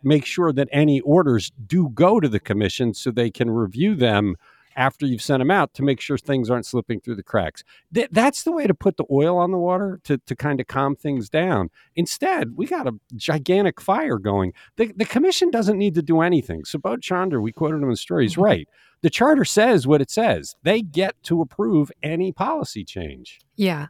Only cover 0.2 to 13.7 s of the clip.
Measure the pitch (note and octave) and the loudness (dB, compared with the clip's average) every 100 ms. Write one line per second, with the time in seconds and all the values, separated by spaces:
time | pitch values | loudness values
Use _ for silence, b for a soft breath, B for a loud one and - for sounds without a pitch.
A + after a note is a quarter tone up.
0.2 | - - E3 C3+ C3+ C#3+ D3+ C#3 C#3+ E3 | 0 -2 0 0 0 2 4 2 4 4
1.2 | D3+ A#2 - - G#2 F3+ D#3 A2 F3+ A3 | 4 2 0 -12 -4 0 0 4 4 4
2.2 | D3 G#2+ - G#2 G#2 - A#2+ G#2 C3 A2+ | 2 0 -2 0 0 0 -2 -2 -4 -2
3.2 | A#2 - A#2+ A2+ G#2 G#2+ G3 F#3 A#2+ G#2 | -2 0 -2 0 -2 0 0 2 2 2
4.2 | G#2 F2 b b b - C3 - C#3+ A#2 | 0 -2 b b b -2 -2 0 -2 -2
5.2 | - C3+ B2+ G3 D3 - C#3 C3 - C#3 | 0 0 4 2 0 0 -2 -2 -2 -6
6.2 | - C3+ A2+ B2 - B2+ - G#2+ - G#2+ | -2 -2 0 -2 -2 -6 -4 -8 -6 -10
7.2 | - A2 D#2+ - - b b F#3 C#4 F3 | -4 -2 -2 -6 -20 b b -2 0 2
8.2 | C4 - - E4 B3+ E3 G3 - - C#3 | 2 0 -4 -2 0 0 0 -2 -2 2
9.2 | D#3 F3+ F3 F#3 F3 F#3 G3+ F#3 - C#3 | 2 2 0 0 0 -2 -4 -8 -4 -4
10.2 | - B2 D3 C3+ - C3+ C#3 C#3 D3+ C3+ | -4 -6 -4 -4 -4 -2 -2 -2 -4 -4
11.2 | G2+ D3+ F3+ B2 E2+ b b - F3 - | -4 -2 0 0 -2 b b -6 -4 -2
12.2 | F#4 F4+ A2+ A#2+ - E4+ C3 A2 _ A#2 | -2 -2 -4 -6 -6 -4 -6 -8 _ -12
13.2 | - D#3 C#3 F#3+ G3 | -4 -4 0 2 2